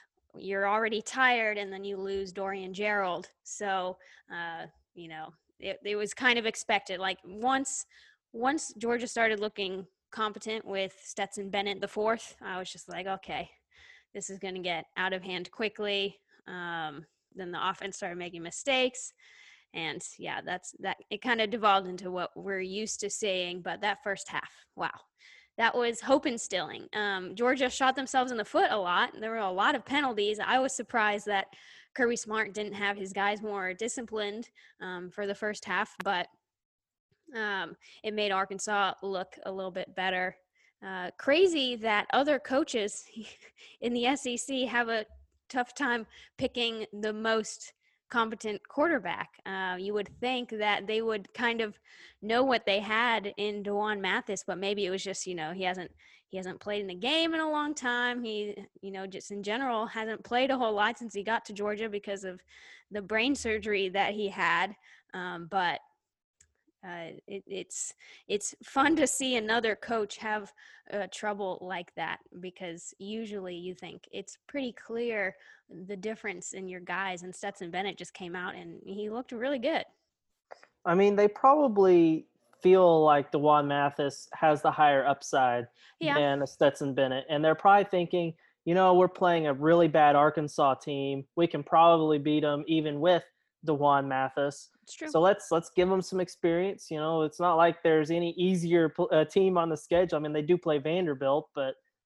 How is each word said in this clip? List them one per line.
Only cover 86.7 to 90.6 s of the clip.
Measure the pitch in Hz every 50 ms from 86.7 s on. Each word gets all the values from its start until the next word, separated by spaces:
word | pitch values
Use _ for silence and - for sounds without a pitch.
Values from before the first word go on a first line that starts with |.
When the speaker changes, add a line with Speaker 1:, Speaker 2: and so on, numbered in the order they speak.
| 139 - 151 139 131
Speaker 2:
Bennett, | 139 135 131 131 131 - -
and | 156 147 156
they're | 156 156
probably | 156 - 196 196 202 196
thinking, | 196 - 180 175 170 - 180 170 165 160 - _ _ _ _ _
you | 165 170
know, | 185 185 185 180
"We're | 180 185
playing | 175 185 - 190 175 170 165 156
a | 147 139
really | 131 147 156 170 170 170
bad | 160 151 160 151 147 147
Arkansas | 143 147 151 147 165 151 147 - -